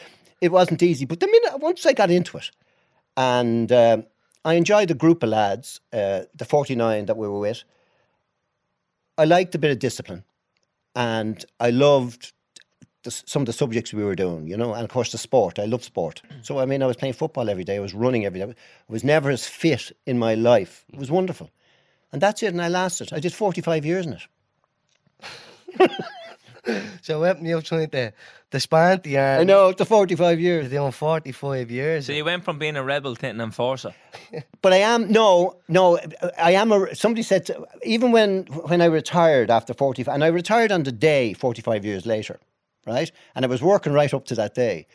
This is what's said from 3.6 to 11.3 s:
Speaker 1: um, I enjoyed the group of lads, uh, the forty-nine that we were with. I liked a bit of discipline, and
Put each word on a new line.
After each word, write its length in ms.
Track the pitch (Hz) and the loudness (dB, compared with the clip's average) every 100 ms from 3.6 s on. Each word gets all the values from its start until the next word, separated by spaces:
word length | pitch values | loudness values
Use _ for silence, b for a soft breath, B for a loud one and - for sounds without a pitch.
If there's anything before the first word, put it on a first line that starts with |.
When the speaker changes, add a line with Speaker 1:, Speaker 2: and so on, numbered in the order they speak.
| 113 | 4
Speaker 1:
um, 340 | 123 117 110 113 _ _ _ | 6 6 4 -2 _ _ _
I 100 | 156 | 0
enjoyed 340 | 170 170 208 185 | 2 4 4 2
the 60 | |
group 280 | 139 160 165 | 2 2 4
of 40 | 113 | 2
lads, 500 | 107 101 104 - - _ | 2 0 -2 -10 -20 _
uh, 300 | 113 98 95 - - | -4 -2 -2 -6 -14
the 80 | |
forty-nine 600 | 120 147 139 120 113 107 101 | 0 0 0 -2 0 0 -2
that 100 | 110 | -4
we 100 | 104 | -6
were 120 | 101 | -6
with. 240 | 104 113 - _ _ _ _ _ _ _ _ _ _ _ _ _ _ - | -6 -8 -14 _ _ _ _ _ _ _ _ _ _ _ _ _ _ 0
I 60 | |
liked 300 | 156 175 185 165 | 4 4 0 -2
a 20 | |
bit 140 | 151 | -2
of 80 | 117 | -2
discipline, 420 | 123 - - 90 - _ _ _ _ _ _ | -4 -6 -12 -16 -18 _ _ _ _ _ _
and 500 | 123 120 113 110 | -4 -2 -2 -4